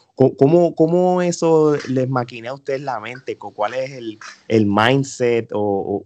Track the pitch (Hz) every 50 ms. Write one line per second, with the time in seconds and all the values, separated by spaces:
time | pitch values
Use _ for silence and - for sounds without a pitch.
0 | _ _ _ - 127 123 - - 135 143 165 175 175 165 - - 160 160 170 180
1 | 180 180 180 180 180 175 170 - 170 165 160 156 151 151 147 139 - - 131 131
2 | 127 123 139 127 120 123 123 117 113 120 135 139 139 - 135 131 147 139 123 110
3 | 104 113 123 131 _ - 107 - - 104 95 - 104 107 120 131 131 - 139 127
4 | 117 113 107 107 - - - _ _ - 113 113 107 101 101 107 107 120 135 139
5 | 135 - - - 123 120 120 117 113 - - 104 104 104 101 98 - - 101 -
6 | -